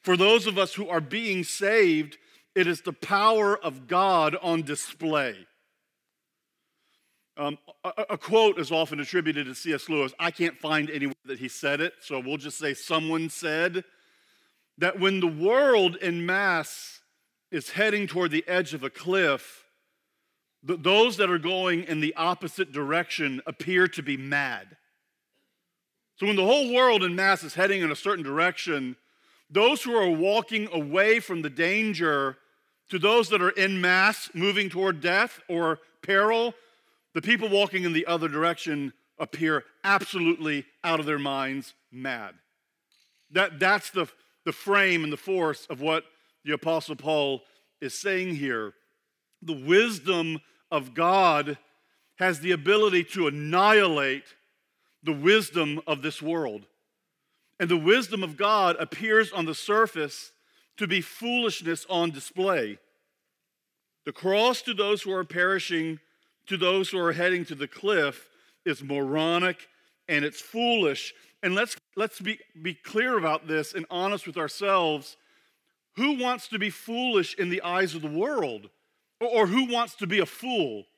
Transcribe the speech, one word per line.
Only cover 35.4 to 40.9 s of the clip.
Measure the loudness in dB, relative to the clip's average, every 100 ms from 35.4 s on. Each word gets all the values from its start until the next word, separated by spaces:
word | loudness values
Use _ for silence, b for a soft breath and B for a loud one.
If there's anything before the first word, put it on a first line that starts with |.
| -6
or | -2 -2 -2 b b
peril, | 0 2 4 2 0 -6 b b b b b
the | -6
people | 0 0 2
walking | 2 2 0 0
in |
the | 0 0
other | -2 -2
direction | 0 0 -2 -4 -4 -4 -10 _ _
appear | -10 -4 0 -2 -4 _ 0
absolutely | 0 0 0 0 0 -2 -4 -6 _
out | -2